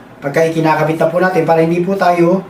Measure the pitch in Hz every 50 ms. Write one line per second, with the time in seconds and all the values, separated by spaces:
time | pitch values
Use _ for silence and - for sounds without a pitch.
0 | - - - - - 143 143 160 165 165 160 160 156 160 160 - 156 151 160 -
1 | 165 165 170 180 180 185 175 165 156 165 165 160 165 165 175 175 175 190 196 190
2 | 180 175 175 175 170 170 190 196 180